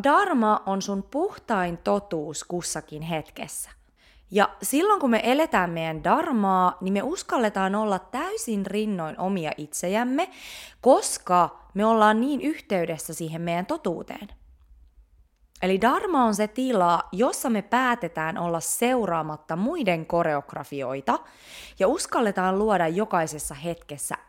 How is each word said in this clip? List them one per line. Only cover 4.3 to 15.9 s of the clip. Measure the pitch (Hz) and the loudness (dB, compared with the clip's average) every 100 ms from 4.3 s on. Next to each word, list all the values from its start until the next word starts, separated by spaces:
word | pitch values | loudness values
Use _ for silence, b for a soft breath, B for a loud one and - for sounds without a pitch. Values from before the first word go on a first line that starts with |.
Ja | 196 - - | 2 2 0
silloin | 202 277 403 392 | -2 2 4 4
kun | 269 | 4
me | 220 | 2
eletään | 226 277 320 214 175 | 4 2 2 2 0
meidän | 165 160 160 | -2 -4 -2
dharmaa, | 165 254 339 233 196 185 180 - | 2 2 2 2 4 4 4 2
niin | 190 | -2
me | 196 | -2
uskalletaan | 254 370 - 285 214 196 190 | -2 -6 -4 0 0 0 -2
olla | 202 214 185 | 0 0 -2
täysin | - 262 359 427 - 208 190 | -4 -6 -6 -6 -4 -4 -2
rinnoin | 208 214 185 156 - | -4 -2 -4 -6 -4
omia | 185 190 151 - | -2 -2 -4 -6
itsejämme, | 151 - 180 208 247 277 370 B B B B B | -8 -6 -2 0 0 -2 -2 B B B B B
koska | 240 339 - - - 180 165 - - | 6 6 4 -6 2 4 4 0 -10
me | 190 | 0
ollaan | 220 226 214 220 | 2 6 6 6
niin | 269 277 | 2 -2
yhteydessä | 294 320 - 190 165 160 - | -2 -4 -2 -2 -2 -4 -8
siihen | 160 160 165 | -8 -8 -4
meidän | 170 170 190 | -2 -2 -2
totuuteen. | 330 196 165 - - 202 - - - _ - - _ _ _ _ _ _ - | -4 -4 -6 -8 -12 -14 -18 -20 -20 _ -20 -20 _ _ _ _ _ _ -4
Eli | 185 190 | 0 2
dharma | 226 | 4